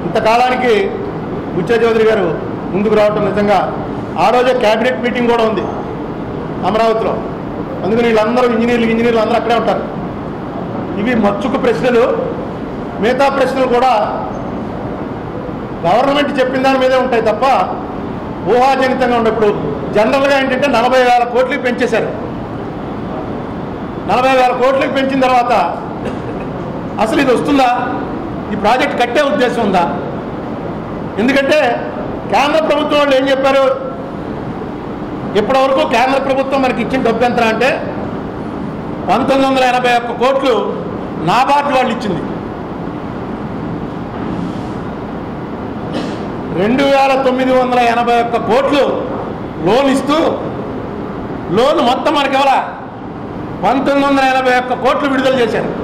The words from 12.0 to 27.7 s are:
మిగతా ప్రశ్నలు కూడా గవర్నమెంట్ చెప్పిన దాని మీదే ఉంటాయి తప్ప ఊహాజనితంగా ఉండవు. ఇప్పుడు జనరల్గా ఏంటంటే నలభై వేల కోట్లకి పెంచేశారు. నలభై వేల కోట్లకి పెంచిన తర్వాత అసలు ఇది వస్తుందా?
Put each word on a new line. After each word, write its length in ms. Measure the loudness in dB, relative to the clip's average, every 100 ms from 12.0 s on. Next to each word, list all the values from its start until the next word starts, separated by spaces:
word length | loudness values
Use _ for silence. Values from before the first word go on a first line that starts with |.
| 2 0 -2 -4 -8 -8 -8 -8 -8 -2
మిగతా 220 | 0 2 2 2
ప్రశ్నలు 300 | 0 2 2 4
కూడా 180 | 4 4 0 -2 -6 -6 -6 -6 -6 -6 -6 -6 -6 -8 -8 -8 -8 -8 -8 -4 0
గవర్నమెంట్ 540 | 2 2 2 0 0
చెప్పిన 220 | 0 2 2
దాని 120 | 4
మీదే 140 | 4 2 2
ఉంటాయి 180 | 2 2
తప్ప 140 | 2 2 2 2 -2 -6 -6 -6 -6 -8 -6 2
ఊహాజనితంగా 680 | 4 4 4 2 2 2 2
ఉండవు. 160 | 2
ఇప్పుడు 160 | 2 2 2 -2 -4 -2 2
జనరల్గా 400 | 2 4 4 2
ఏంటంటే 280 | 2 0 2 2
నలభై 240 | 4 4 6
వేల 140 | 4 4
కోట్లకి 280 | 2 2 0 -2
పెంచేశారు. 440 | 0 0 0 -2 -4 -6 -6 -8 -8 -8 -8 -8 -8 -6 -6 -6 -8 -8 -8 -8 -8 -8 -8 -2
నలభై 220 | 0 2 4
వేల 120 | 2 2
కోట్లకి 320 | 2 2 0 0
పెంచిన 220 | 0 2 4
తర్వాత 260 | 4 4 2 2 -2 -8 -6 -6 -6 -6 -6 -6 -6 -6 -6 -8 -2
అసలు 160 | 0 2
ఇది 80 | 2 2
వస్తుందా? 340 | 2 4 4